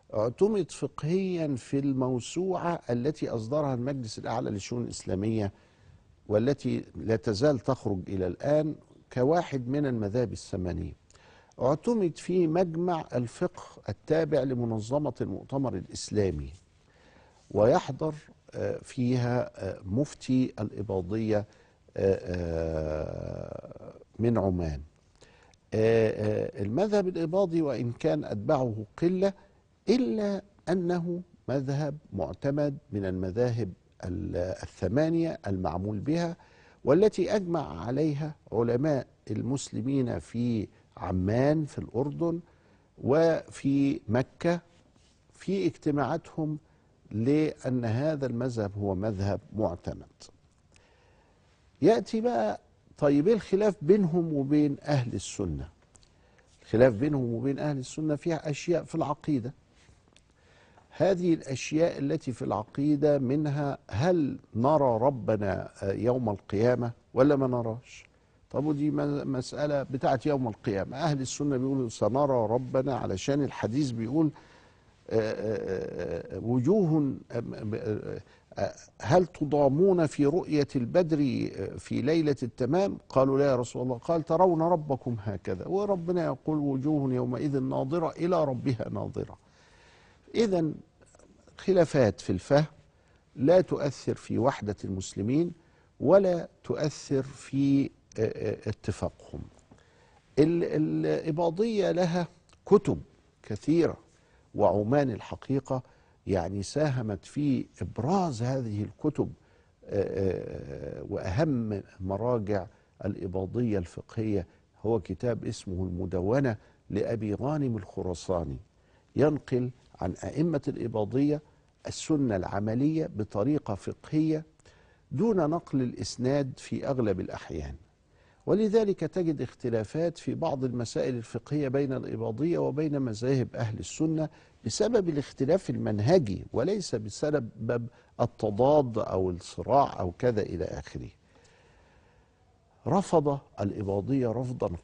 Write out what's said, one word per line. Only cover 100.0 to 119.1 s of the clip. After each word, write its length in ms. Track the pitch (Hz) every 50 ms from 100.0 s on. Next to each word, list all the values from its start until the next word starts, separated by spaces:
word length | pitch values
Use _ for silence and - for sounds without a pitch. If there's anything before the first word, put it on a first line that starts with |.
| _ _ _ _ _ _ _ -
ال-، 260 | 151 165 175 170 170 - 156 151 156 160 156 156 156
الإباضية 840 | 156 156 147 - 165 151 160 170 170 160 180 220 233 220 202 180 170
لها 380 | 165 170 185 165 170 180 170 - - _ _ _ - _ _
كتب 360 | - 190 214 - - 98 73 - - - _ _ _ _ _
كثيرة، 540 | - - 110 - - 143 160 170 156 92 85 - - _ _ _ _ _ _ _ _ _ -
وعمان 560 | - 104 90 90 104 104 107 135 147 143 127
الحقيقة 720 | 107 - - - - - - - 135 135 - - 131 127 - - _ _ _ _ _ _ _
يعني 360 | 95 95 90 82 92 98 101
ساهمت 640 | 95 - - 143 156 151 127 127 117 107 101 90 -
في 420 | - - 139 147 143 131 117 - - _ -
إبراز 600 | - 87 - - 107 143 190 202 180 165 127 107
هذه 400 | 117 123 135 131 120 110 104 104
الكتب، 500 | 107 - - _ - 151 147 - 101 - - - _ _ _ _ _ _ _ _ -
آه، 1160 | - - 101 95 - - 95 98 95 - 50 - - - - - 67 67 65 69 - - -
آه، 60 | - -
وأهم 720 | 98 87 - 98 90 120 165 160 135 120 113 107 104 98 - - - -
مراجع 640 | 95 95 98 101 110 123 127 113 98 98 104 98 87 - - _ _ _ _ _ -
الإباضية 760 | 95 98 - - 95 90 95 95 90 98 117 123 113 104 95
الفقهية 680 | 87 - - - - - - 113 110 110 101 98 85 - _ _ _ _ _ _ -
هو 140 | 107 117 110
كتاب 440 | - - 92 - - 123 113 - -
اسمه 400 | - 113 - - 98 90 90 95
المدونة 720 | 90 90 87 98 90 92 90 90 101 120 143 139 123 107 - - - _ _ _ _
لأبي 440 | 92 101 - - 117 107 110 104 101
غانم 420 | - 113 139 156 151 139 127 113
الخراساني، 800 | 107 95 - - 95 90 92 87 - - - 92 85 80 69 65 65 - _ _ _ _ _ _ _ _ _